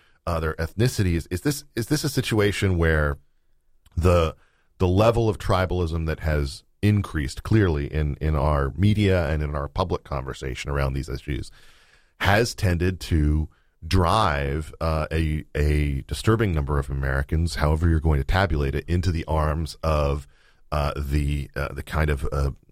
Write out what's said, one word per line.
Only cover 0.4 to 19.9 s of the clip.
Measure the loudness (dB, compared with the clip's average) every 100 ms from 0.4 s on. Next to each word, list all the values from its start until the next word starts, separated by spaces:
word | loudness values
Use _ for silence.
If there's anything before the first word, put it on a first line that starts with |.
| -2 -4
ethnicities. | -4 0 0 2 0 0 -2
Is | -4
this, | -2 -4 -6 -8
is | -2
this | -2
a | -2
situation | -2 0 2 2 2 0 2
where | 4 4 2 -2 -10 _ _ _ _ _ _ 2
the, | 4 6 2 -2 _ _ _ 0
the | 2
level | 4 4 4 0
of | -2
tribalism | 0 0 0 0 -2 -2 -4
that | -4
has | -2 0 -2 -6 -20 _
increased | 2 2 0 -4 -6 -6
clearly | 0 2 4 0 -2
in, | -2 -2 -2
in | -2 0
our | 2 0 0 2
media | 2 4 2 2 0
and | -2
in | -4 -6
our | -6
public | -4 -2 -4
conversation | -6 -8 -8 -10 -10 -8 -4
around | -2 -2
these | -2 -6
issues | -8 -6 -8 -8 -16 -20 -20 _ _ _ -6
has | 0 2 0
tended | 0 0 2 0 -2
to | 0 2 4 2 -2 _ _ _ 0
drive, | 2 4 2 2 0 -2 -4 -6 -4
uh, | -2 -2 -2
a, | -2 -2 -2 -4 0
a | 2 2 0 -2
disturbing | -6 -4 2 2 2
number | 0 0 -2
of | -2
Americans, | -4 -2 -2 0 0 0 0
however | 0 2 2
you're | 2
going | 2 2
to | 2
tabulate | 2 2 0 -2 -2
it, | -2
into | -2 0
the | -2 -2
arms | 0 0 -2 -4 -6
of, | -2